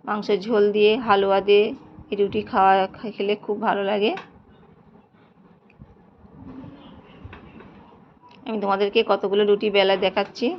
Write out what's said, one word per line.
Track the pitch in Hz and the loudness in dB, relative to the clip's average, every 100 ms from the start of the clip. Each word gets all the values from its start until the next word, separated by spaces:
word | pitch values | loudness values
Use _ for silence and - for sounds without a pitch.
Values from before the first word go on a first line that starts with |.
মাংসের | - 208 202 202 | -6 -8 -2 -4
ঝোল | 202 214 208 | 0 2 2
দিয়ে, | 208 208 220 | 4 2 2
হালুয়া | 226 196 196 196 | 0 2 2 0
দিয়ে | 196 202 214 269 - - - | 4 4 4 -4 -18 -20 -10
এই | 202 | -4
রুটি | 196 214 | -2 -4
খাওয়া, | 208 233 190 190 190 | -4 2 4 4 0
খা-, | - 233 | -6 -14
খেলে | - 202 208 | -6 -4 -4
খুব | - 208 | -6 -6
ভালো | 214 202 | -4 -2
লাগে। | 196 208 214 370 - - _ - - _ _ - _ _ _ _ _ _ _ _ - - _ _ - - - - 262 269 - - - - - - - - - - - - _ _ - - | -2 -2 -2 -4 -14 -20 _ -20 -20 _ _ -20 _ _ _ _ _ _ _ _ -20 -20 _ _ -20 -20 -20 -18 -20 -20 -20 -20 -20 -20 -20 -20 -20 -20 -20 -20 -20 -20 _ _ -20 -18
আমি | - 220 | -10 -6
তোমাদেরকে | 202 196 202 226 220 | -2 0 2 2 2
কতগুলো | 202 202 202 | 0 0 0
রুটি | 208 208 214 | 2 2 2
বেলা | 196 190 196 | 2 2 2
দেখাচ্ছি। | 190 190 202 - 247 | 0 -2 -6 -4 -6